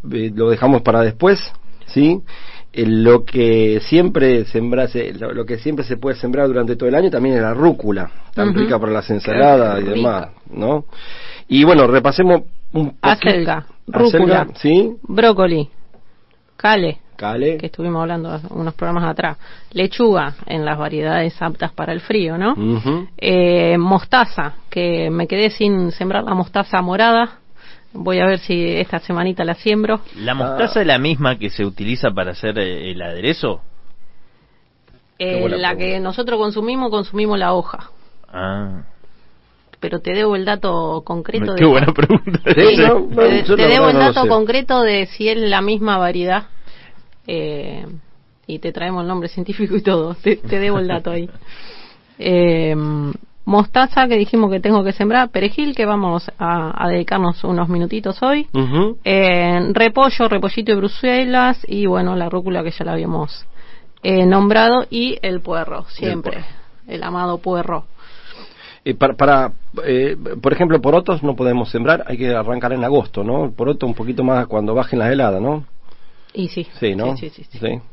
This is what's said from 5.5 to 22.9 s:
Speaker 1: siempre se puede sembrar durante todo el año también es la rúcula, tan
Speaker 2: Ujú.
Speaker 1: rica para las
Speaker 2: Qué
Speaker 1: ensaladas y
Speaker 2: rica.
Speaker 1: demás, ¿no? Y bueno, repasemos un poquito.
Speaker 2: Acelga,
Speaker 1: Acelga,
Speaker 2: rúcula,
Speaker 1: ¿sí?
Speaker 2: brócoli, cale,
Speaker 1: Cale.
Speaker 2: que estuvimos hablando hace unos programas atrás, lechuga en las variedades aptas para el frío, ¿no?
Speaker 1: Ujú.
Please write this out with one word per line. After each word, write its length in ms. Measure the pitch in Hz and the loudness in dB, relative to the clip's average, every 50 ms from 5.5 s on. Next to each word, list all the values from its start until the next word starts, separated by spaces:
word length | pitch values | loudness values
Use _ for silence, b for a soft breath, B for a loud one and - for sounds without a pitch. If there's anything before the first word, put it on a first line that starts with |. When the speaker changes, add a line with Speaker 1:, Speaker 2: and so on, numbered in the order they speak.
| 120 | -6
Speaker 1:
siempre 280 | 113 - 147 156 143 135 | -6 -4 -4 -4 -4 -4
se 120 | - 127 | -6 -6
puede 180 | 113 - 143 127 | -4 -4 -4 -4
sembrar 300 | - - 123 127 139 139 | -4 -4 -2 0 2 2
durante 280 | 135 123 127 120 113 120 | 2 2 0 0 0 -2
todo 140 | - 123 123 | 0 0 2
el 60 | 127 | 2
año 140 | 151 185 185 | 2 2 2
también 260 | 139 123 123 135 131 | 2 0 0 2 2
es 60 | 120 | 2
la 120 | 113 110 113 | 0 0 0
rúcula, 580 | 123 156 170 147 - - 104 98 98 90 - b b b b b | 4 4 4 4 4 -2 -2 -2 -2 -2 -4 b b b b b
tan 160 | 107 104 - | -2 0 0
Speaker 2:
Ujú. 100 | 180 196 | 2 0
Speaker 1:
rica 200 | - - 123 107 | 0 2 0 0
para 120 | 110 107 | 0 0
las 160 | 107 107 - | -2 -2 -2
Speaker 2:
Qué 60 | - 110 | -2 -4
Speaker 1:
ensaladas 640 | 104 95 107 107 - 139 143 143 131 117 107 101 101 | -2 -2 -2 2 4 6 6 6 6 4 2 0 -2
y 20 | 98 | -2
Speaker 2:
rica. 100 | 98 104 | -2 -2
Speaker 1:
demás, 320 | 113 117 120 107 92 78 - - - - - | 0 0 0 0 -2 -6 -8 -16 -20 -18 -14
¿no? 340 | - - - 120 147 151 147 B B B B B B B B B B B B | -8 -4 -2 -2 -2 -2 -4 B B B B B B B B B B B B
Y 160 | - 131 139 147 | 2 4 6 8
bueno, 240 | 165 175 151 135 | 8 8 8 8
repasemos 540 | 117 123 135 120 143 135 - 185 180 175 160 165 - - - - - - | 6 6 4 4 2 2 4 4 6 4 4 2 -2 -8 -6 -6 -4 -2
un 160 | 156 151 139 | -2 -2 -2
poquito. 60 | - - | -4 -2
Speaker 2:
Acelga, 560 | - - 214 - - 220 196 180 165 165 160 | 0 0 2 2 2 2 2 2 0 -2 -2
Speaker 1:
Acelga, 300 | 160 147 - - - - | -4 -6 -12 -18 -16 -14
Speaker 2:
rúcula, 600 | - - - 233 233 196 165 185 175 180 - 147 127 - | -6 2 4 4 4 6 4 4 6 4 2 2 -2 -8
Speaker 1:
¿sí? 400 | - - 147 160 185 220 226 226 - - | -2 2 4 4 6 4 2 -2 -8 -10
Speaker 2:
brócoli, 680 | - - 208 233 233 214 190 190 175 170 156 147 - - - - - - - - - - - - _ _ _ _ _ _ | -4 0 4 4 4 6 4 2 2 2 0 -2 -4 -8 -14 -14 -14 -16 -20 -20 -20 -20 -20 -20 _ _ _ _ _ _
cale, 420 | - - 208 220 202 175 160 151 - - - - | 0 2 2 4 4 2 -2 -4 -6 -14 -18 -14
Speaker 1:
Cale. 420 | - 104 104 113 120 135 156 165 | -8 -6 -4 -2 0 0 0 -2
Speaker 2:
que 100 | 156 - | -2 -6
estuvimos 340 | 160 - - 170 175 170 160 | -10 -8 -6 -4 -4 -2 -2
hablando 300 | 165 165 175 165 160 165 | -4 -4 -4 -6 -6 -8
hace 160 | 160 151 156 175 | -8 -10 -10 -10
unos 240 | - - 165 165 160 | -8 -6 -6 -6 -6
programas 300 | - 170 170 175 175 170 | -4 -4 -2 0 0 -2
atrás, 300 | 160 160 160 - 160 156 b b b b b b b | -2 -2 -2 -4 -4 -6 b b b b b b b
lechuga 640 | - 180 190 285 - - 240 226 196 170 147 139 - - - | -4 -2 -2 -2 0 2 4 4 4 2 0 -2 -6 -8 -8
en 180 | - 160 160 151 | -6 -6 -4 -2
las 120 | 151 156 151 | -4 -4 -4
variedades 600 | 151 151 156 151 151 156 160 165 160 165 - - | -4 -4 -4 -4 -2 0 0 0 0 -2 -4 -4
aptas 300 | 170 170 160 - - 160 - | -6 -6 -4 -4 -6 -6 -6
para 200 | - 156 156 165 | -6 -6 -6 -6
el 60 | 175 | -8
frío, 360 | - - 220 214 185 160 160 175 | -4 -2 -2 0 0 0 -2 -2
¿no? 140 | 185 220 277 | 0 0 0
Speaker 1:
Ujú. 540 | - 104 110 117 113 113 131 | 0 0 0 0 0 0 -2